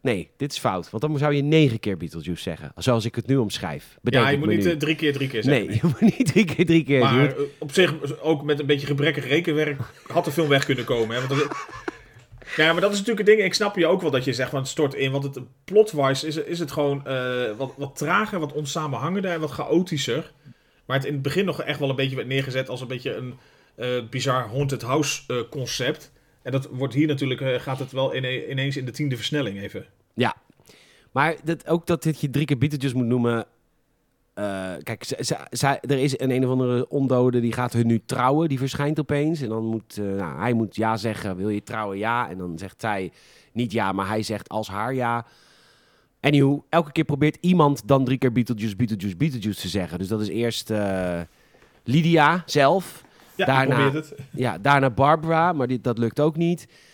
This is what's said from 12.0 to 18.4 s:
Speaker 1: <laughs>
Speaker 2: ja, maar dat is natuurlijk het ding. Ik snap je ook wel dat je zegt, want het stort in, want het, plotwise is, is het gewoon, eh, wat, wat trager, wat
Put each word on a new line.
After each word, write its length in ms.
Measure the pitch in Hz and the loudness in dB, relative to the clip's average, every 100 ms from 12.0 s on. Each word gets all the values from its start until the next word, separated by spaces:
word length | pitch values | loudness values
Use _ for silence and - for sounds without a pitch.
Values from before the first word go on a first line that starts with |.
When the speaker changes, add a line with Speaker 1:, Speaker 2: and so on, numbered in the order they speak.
Speaker 1:
<laughs> 540 | - - - - - - | -16 -20 -20 -20 -6 2
Speaker 2:
ja, 160 | 160 | 4
maar 100 | 165 | 4
dat 100 | 196 | 2
is 60 | 202 | 2
natuurlijk 280 | 196 208 202 | 0 2 6
het 100 | 214 | 6
ding. 100 | 185 | 4
Ik 60 | |
snap 240 | - 208 190 | 0 -2 2
je 100 | 165 | 2
ook 140 | 185 | 2
wel 100 | 160 | 2
dat 120 | 135 | 0
je 100 | 135 | 0
zegt, 180 | 120 127 | -2 -2
want 120 | 135 | -4
het 80 | 131 | -4
stort 220 | - 143 | -2 -2
in, 180 | 139 135 | 0 -2
want 120 | 139 | -2
het, 160 | 139 131 123 _ | -6 -8 -14 _
plotwise 640 | - 202 214 147 135 135 156 | 2 4 4 4 0 0 -2
is, 80 | 156 | -6
is 220 | - 170 | -6 -6
het 120 | 151 | -4
gewoon, 340 | - 143 139 139 | -2 0 -2 -4
eh, 440 | 131 127 123 120 107 | -4 -2 -2 -4 -4
wat, 160 | 131 - | -8 -8
wat 180 | 139 - | -10 -6
trager, 440 | 151 190 214 | -2 0 0
wat 140 | 196 | -4